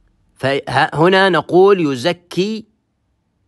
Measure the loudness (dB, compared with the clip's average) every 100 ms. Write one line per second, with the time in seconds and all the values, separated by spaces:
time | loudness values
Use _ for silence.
0 | _ _ _ _ -6 -4 -4 -4 -2 0
1 | 2 2 2 0 0 4 4 4 0 -4
2 | -4 -6 -8 -6 -4 -6 -14 _ _ _
3 | _ _ _ _